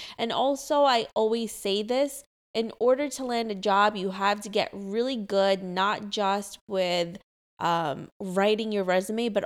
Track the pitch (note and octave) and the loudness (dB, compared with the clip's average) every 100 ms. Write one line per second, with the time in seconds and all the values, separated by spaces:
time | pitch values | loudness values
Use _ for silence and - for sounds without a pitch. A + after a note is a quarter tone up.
0 | - - A#3 - C4 C#4 - D4 C#4+ A#3+ | -16 -6 -4 0 0 -2 0 4 4 4
1 | - - A3 A#3 A3+ - G3+ G3+ G#3+ B3+ | 0 0 0 0 -2 -4 -2 -2 0 0
2 | C#4+ - - _ _ A#3 A3+ - A#3+ C4 | 0 -4 -18 _ _ -4 -4 0 2 4
3 | D4 C4 B3+ A#3 A3+ G3 G3+ G3 G#3 G#3+ | 0 -4 -4 -2 -2 -2 2 4 4 2
4 | F#3+ G3 G3 G#3 G#3 G#3 - G3 G3 G#3+ | -4 0 0 0 -2 -2 -2 -4 -4 -2
5 | B3 B3+ G3 G3 G3 G3 F#3 F3+ G3 G#3+ | -2 -4 0 2 4 2 -2 0 0 0
6 | G#3 G#3+ G3 G3+ G3+ - - F#3+ F3+ F3 | -4 -2 0 0 -4 -14 -4 -2 0 0
7 | E3+ F3+ _ _ _ _ E3 E3+ D#3+ - | -2 -6 _ _ _ _ 0 0 0 -4
8 | - _ G3 F#3 G3+ G#3+ A3 G#3 F#3 F3+ | -10 _ -4 2 2 2 0 0 2 2
9 | F#3+ A3 A#3 G#3 | 2 -2 0 0